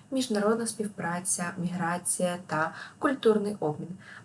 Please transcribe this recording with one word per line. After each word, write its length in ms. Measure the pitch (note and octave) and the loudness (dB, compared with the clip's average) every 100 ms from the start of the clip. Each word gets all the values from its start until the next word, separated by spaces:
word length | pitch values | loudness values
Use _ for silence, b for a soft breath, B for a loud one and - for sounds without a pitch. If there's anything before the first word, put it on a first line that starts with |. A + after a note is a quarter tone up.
| B | B
міжнародна 560 | C4 B3+ G#3 G3+ A3+ A3+ | -2 0 2 4 4 0
співпраця, 880 | - G#3 - F3 F3 F#3 - F3 F3+ | -4 -6 -4 -2 -2 -2 -2 -2 -2
міграція 800 | E3+ F3+ E3 F3 - - F3+ F3 - | -2 0 0 0 -2 0 0 0 -2
та 280 | D#3 D#4+ - B B | 0 0 -2 B B
культурний 580 | D4+ C4+ A3+ G#3 G3+ G#3 | 0 4 4 4 4 -2
обмін. 280 | D3+ D3+ D#3+ - B B | -2 -2 -6 -10 B B